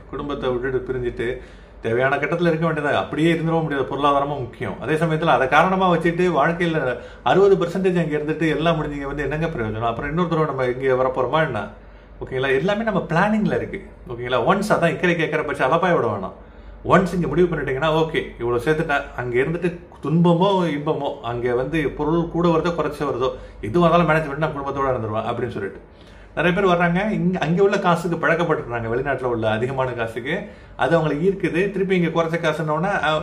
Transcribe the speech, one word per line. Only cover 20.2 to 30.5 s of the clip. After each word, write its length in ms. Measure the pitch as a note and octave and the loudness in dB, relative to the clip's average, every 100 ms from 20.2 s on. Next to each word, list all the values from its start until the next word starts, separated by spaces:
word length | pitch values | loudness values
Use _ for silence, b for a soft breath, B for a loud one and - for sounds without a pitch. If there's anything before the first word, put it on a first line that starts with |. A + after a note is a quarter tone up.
| F3 E3+ G3 F#3+ E3+ | 4 4 4 2 0
இன்பமோ, 500 | D3 D3 C3+ C#3+ - | -2 -2 -2 -4 -6
அங்க 360 | A#2 A#2+ B2 A#2+ | -6 -4 0 0
வந்து 340 | C3 E3 C#3 | 0 -2 -2
பொருள் 400 | - D3+ E3+ E3 | -2 -2 0 0
கூட 200 | E3+ F3 | 0 2
வருதோ 200 | D#3 E3+ | 2 0
குறைச்சோ 340 | E3+ C#3+ - | -2 -4 -4
வருதோ, 280 | C#3+ A#2+ B2+ B B B | -4 -2 -2 B B B
எதுவா 260 | - C#3 E3+ | -2 2 4
இருந்தாலும் 200 | E3+ D#3 | 4 4
மேனேஜ் 180 | D#3 D#3 | 2 0
பண்ணி 100 | C#3 | -4
நான் 160 | D#3 C#3 | -4 -4
குடும்பத்தோட 360 | C#3 C#3 C3+ | -6 -2 -2
இருந்துருவேன் 340 | A#2+ A2 G#2+ A2+ | -2 -2 -4 -4
அப்படின்னு 200 | A#2 B2 | -4 -6
சொல்லிட்டு 320 | G#2+ G2 - - B B B B - | -6 -8 -10 -18 B B B B -2
நிறைய 260 | E3 F3+ | 0 2
பேர் 160 | G3 F3 | 2 4
வர்றாங்க. 320 | F3 F3 G#3+ | 2 0 0
இங்க, 300 | F3 E3+ F#3 | 0 0 0
அங்க 240 | D3+ F3 | 0 4
உள்ள 160 | G3+ G3 | 4 4
காசுக்கு 480 | F3+ E3+ F3+ D#3+ C#3 | 2 2 0 -2 0
பழக்கப்பட்டுறாங்க, 640 | E3+ E3+ D3+ A#2 A#2+ A2+ | 2 2 0 -2 -6 -2
வெளிநாட்டுல 340 | A#2+ C#3 B2+ | -2 -2 -2
உள்ள 260 | B2+ A#2 A2 | -2 0 0
அதிகமான 420 | A2 B2+ C3 C3 | 0 -2 -2 -4
காசுக்கு. 580 | A#2+ A2+ A#2+ B2 E3+ B | -4 -4 -4 -4 -4 B